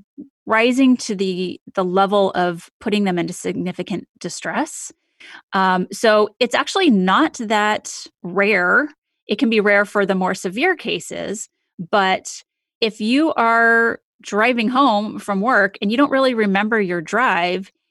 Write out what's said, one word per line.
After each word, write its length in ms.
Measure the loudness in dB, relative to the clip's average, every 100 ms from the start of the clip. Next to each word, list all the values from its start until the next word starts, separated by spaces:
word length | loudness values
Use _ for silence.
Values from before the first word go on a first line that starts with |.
| -14 -20 -20 _ -4
rising 500 | 0 2 4 4 2
to 180 | -2 -4
the, 440 | -4 -4 -6 -8 -10
the 100 | -4 -2
level 460 | 2 2 2 2 0
of 340 | -2 -2 -10 _
putting 240 | -4 -2 0
them 120 | -2
into 160 | -4
significant 720 | -6 -8 -6 -6 -8 -8 -10 -10 _
distress. 720 | -14 -10 -8 -4 -6 -8 -16 -20 _ _ -20 -20 _
Um, 340 | 0 2 0 -2
so 380 | -2 2 4 2 0
it's 140 | -2 -2
actually 340 | -2 0 2
not 440 | 4 4 4 2 -2
that 680 | -2 0 0 -2 -6 -16 -18 _
rare. 640 | -8 -2 0 2 2 2 0 -6 _ _ -8
It 100 | -2
can 120 | 2
be 100 | 2
rare 260 | 4 4 2
for 200 | 0 0
the 100 | 0
more 180 | -2 -2
severe 400 | -6 -2 -2 -2
cases, 720 | -4 -8 -8 -10 -8 -10 -12 _ _ -16
but 640 | -4 0 2 0 -4 -18 -20 _ _ -6
if 180 | -4 -2
you 340 | 0 2 2 2
are 640 | 2 4 4 4 2 -2 _ _
driving 460 | -6 0 0 2 0
home 520 | 2 2 2 -2 -8
from 220 | -6 -2
work 360 | 2 2 2 0
and 80 | -2
you 60 | 0
don't 140 | 2
really 220 | 2 2
remember 480 | 2 0 0 0 0
your 200 | 0 -2
drive, 720 | -2 0 0 0 0 -2 -8 _ _